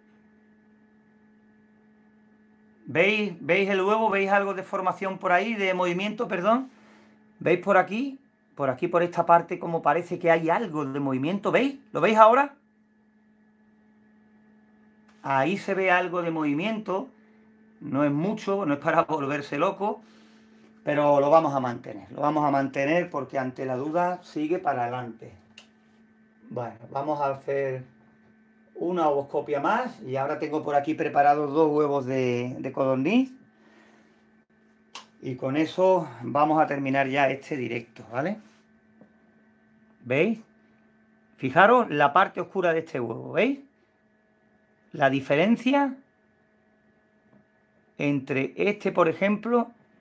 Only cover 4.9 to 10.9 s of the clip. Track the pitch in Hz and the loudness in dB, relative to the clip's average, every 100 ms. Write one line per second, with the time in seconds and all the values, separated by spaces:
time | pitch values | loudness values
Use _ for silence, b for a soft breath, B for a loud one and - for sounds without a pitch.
4.9 | 175 190 190 185 180 220 220 196 185 180 | -4 -6 -4 2 2 2 -2 -2 0 0
5.9 | 175 202 214 220 185 190 233 262 B B | 0 -4 -4 -4 -2 2 2 0 B B
6.9 | B B B _ - 143 175 190 185 180 | B B B _ -4 0 2 4 4 4
7.9 | 214 277 262 _ _ _ - 139 127 170 | -2 -6 -10 _ _ _ -6 -4 -2 0
8.9 | 170 175 170 170 170 170 175 175 165 156 | 0 0 0 4 4 4 -6 -6 -2 0
9.9 | 156 170 170 170 165 160 185 220 151 139 | 0 -2 -2 2 2 2 -2 -2 -4 -4